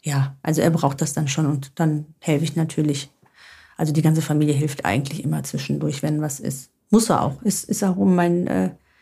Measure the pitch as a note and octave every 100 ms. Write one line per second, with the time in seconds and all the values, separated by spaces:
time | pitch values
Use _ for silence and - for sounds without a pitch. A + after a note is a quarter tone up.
0 | D#3 C#3 C3+ - D#3+ D#3 E3+ E3 C#3+ C#3+
1 | D#3 - C#3+ D#3 D3 C#3+ C#3 - D#3+ D3+
2 | D3+ - - F3 E3 E3+ D#3+ - D3+ C#3
3 | - _ _ _ - - - - D#3 D3
4 | D#3+ D#3+ - F3+ A3 C3+ - - - A2
5 | C3+ D#3 - D#3 C#3 D3 C#3 C#3+ D3+ C#3+
6 | D3+ D3+ D3+ - - C3+ - _ _ A3
7 | A3 D#3 A2 C3+ G#3 F#3+ - - G3 F#3
8 | G3 F3+ F3 F3 F3 F#3 F#3 - _ _